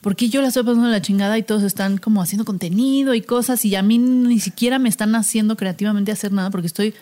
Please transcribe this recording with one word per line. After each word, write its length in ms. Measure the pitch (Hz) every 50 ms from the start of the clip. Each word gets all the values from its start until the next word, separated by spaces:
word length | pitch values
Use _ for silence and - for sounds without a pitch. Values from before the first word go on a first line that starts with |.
| _
"¿Por 120 | 202 196
qué 140 | - 240 240
yo 140 | 214 269 277
la 60 | 262
estoy 140 | 240 254 247
pasando 220 | 226 240 233 233
en 60 | 240 233
la 80 | 208
chingada 380 | - - 202 196 202 196 214 226
y 40 | 220
todos 200 | - 214 214 202
están 340 | 202 190 - 196 196 196
como 240 | 196 - - 214 208
haciendo 240 | 180 165 - 202 226
contenido 680 | 220 202 180 - 170 175 202 247 269 269 277 277 269 254
y 80 | 233 -
cosas 420 | - 240 240 240 247 254 226 -
y 100 | 214 190
a 60 | 190 190
mí 140 | 202 226
ni 420 | 233 240 254 254 254 247 240 240 220
siquiera 380 | - 196 175 - 233 240 254 262
me 120 | 262 240
están 240 | 208 - 214 214 220
haciendo 420 | 226 214 - - 226 214 214 226
creativamente 560 | 220 208 190 175 - 202 208 214 208 202 196 214
hacer 200 | 202 - 208 196
nada?". 180 | 196 185 190
Porque 160 | 196 190 170
estoy 280 | 170 - - 202 220 214 -